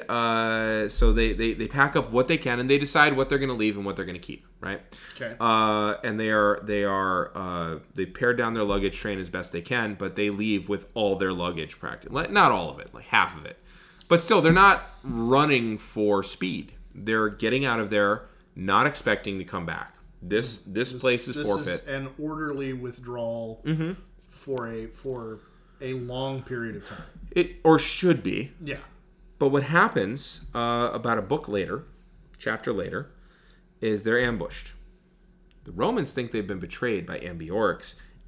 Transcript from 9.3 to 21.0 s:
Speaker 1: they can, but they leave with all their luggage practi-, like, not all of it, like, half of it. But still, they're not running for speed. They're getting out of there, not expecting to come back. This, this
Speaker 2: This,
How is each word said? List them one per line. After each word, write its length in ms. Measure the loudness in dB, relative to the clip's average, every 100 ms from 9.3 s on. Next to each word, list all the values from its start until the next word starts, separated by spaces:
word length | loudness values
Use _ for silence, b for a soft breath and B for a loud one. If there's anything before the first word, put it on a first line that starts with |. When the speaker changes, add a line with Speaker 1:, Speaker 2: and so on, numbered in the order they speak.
| -8 -6
Speaker 1:
they 80 | -8
can, 340 | -4 -2 -2
but 220 | -4 -6 -2
they 140 | -2
leave 380 | 0 0 0 0
with 200 | -4 -4
all 200 | -2 0 2
their 160 | 0
luggage 460 | 0 -4 -4 -8 -10
practi-, 320 | -12 -12 -8
like, 180 | -6 0
not 180 | 4 6
all 180 | 4 -2
of 100 | -8
it, 120 | -16
like, 120 | -18 0
half 300 | 2 2 -2
of 80 |
it. 140 | -14 -16 B B B B 2
But 140 | 2
still, 180 | 6 6
they're 120 | 8
not 380 | 8 8 6 0 -12
running 720 | -6 -2 4 6 6 4 2 -4
for 440 | -8 0 2 2
speed. 480 | 0 -4 -4 -4 -10 -16 -20
They're 340 | -10 -2 0 0
getting 360 | 0 0 0
out 140 | 0 0
of 120 | 0
there, 360 | 2 4 2 B B B -8
not 320 | 2 4 4
expecting 500 | 0 -2 -2 -2 -8
to 60 |
come 220 | -8 -8 -8
back. 280 | -8 -12 -18 -20 -18
This, 380 | -2 -2 -2 -8 -8
this 240 | -6 -4
Speaker 2:
This, 100 | -2